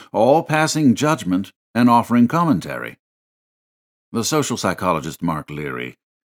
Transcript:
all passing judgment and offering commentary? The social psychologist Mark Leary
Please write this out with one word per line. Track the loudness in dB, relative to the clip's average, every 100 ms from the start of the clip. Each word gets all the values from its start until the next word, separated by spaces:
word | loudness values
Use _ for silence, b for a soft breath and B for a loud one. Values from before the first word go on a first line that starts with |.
| B
all | 0 4 4
passing | 2 0 0 2 2
judgment | 2 0 -2 -2 -4 -4 _ _
and | 0 4
offering | 4 2 2 2
commentary? | 2 0 0 -2 -10 -10 -14 _ _ _ _ _ _ _ _ _ _ _
The | -6
social | -2 0 0 -2
psychologist | -2 -2 -2 -2 -4 -6
Mark | -4 -4 -8
Leary | -10 -8 -8 -10 -14 _ _